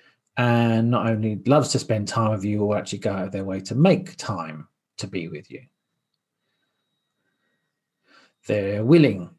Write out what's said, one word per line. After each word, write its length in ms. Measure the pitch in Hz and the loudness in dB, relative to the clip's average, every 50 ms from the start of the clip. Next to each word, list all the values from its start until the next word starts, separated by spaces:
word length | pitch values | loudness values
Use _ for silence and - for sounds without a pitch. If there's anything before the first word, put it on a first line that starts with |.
| _ _ _ _ _ _ _ | _ _ _ _ _ _ _
and 520 | 123 123 120 120 120 117 113 113 113 113 117 | 0 2 2 4 4 4 4 2 2 2 2
not 200 | 123 110 101 113 | 0 0 0 0
only 320 | 113 107 110 110 107 95 - | 0 0 -2 -2 -4 -2 2
loves 240 | 127 139 151 - - | 4 4 4 4 2
to 100 | - 127 | -2 -4
spend 280 | - - 113 107 101 | -2 -2 -2 -2 -2
time 240 | - - 117 113 107 | -2 0 0 0 0
with 140 | 110 98 95 | 0 -2 -2
you, 180 | 104 104 104 104 | -2 -2 0 0
or 140 | 104 104 | 0 0
actually 220 | 104 - - 104 95 | -2 -4 -6 -10 -6
go 120 | - 104 | -4 -4
out 140 | 98 95 92 | -4 -4 -6
of 40 | 95 - | -6 -6
their 100 | 98 95 | -8 -6
way 160 | 95 95 95 | -6 -8 -8
to 140 | 95 - 107 | -6 -4 2
make 400 | 127 160 196 - 196 - - - | 4 4 4 4 2 0 -8 -14
time 520 | - - - 101 87 82 80 78 76 73 - _ _ _ _ _ | -12 -8 -8 -8 -8 -8 -10 -12 -16 -18 -20 _ _ _ _ _
to 100 | - - | -12 -12
be 200 | 98 - 92 82 | -8 -8 -8 -8
with 240 | 82 80 73 - _ | -8 -12 -14 -16 _
you. 100 | - - - _ _ _ _ _ _ _ _ _ _ _ _ _ _ _ _ _ _ _ _ _ _ _ _ _ _ _ _ _ _ _ _ _ _ _ _ _ _ _ _ _ _ _ _ _ _ _ _ _ _ - _ _ _ _ _ | -20 -20 -20 _ _ _ _ _ _ _ _ _ _ _ _ _ _ _ _ _ _ _ _ _ _ _ _ _ _ _ _ _ _ _ _ _ _ _ _ _ _ _ _ _ _ _ _ _ _ _ _ _ _ -20 _ _ _ _ _
They're 380 | - 107 104 95 98 104 104 110 | -4 -2 -2 -2 -2 -4 -2 4
willing, 440 | 123 165 170 147 123 104 92 85 - - | 6 6 8 6 4 2 -2 -8 -14 -18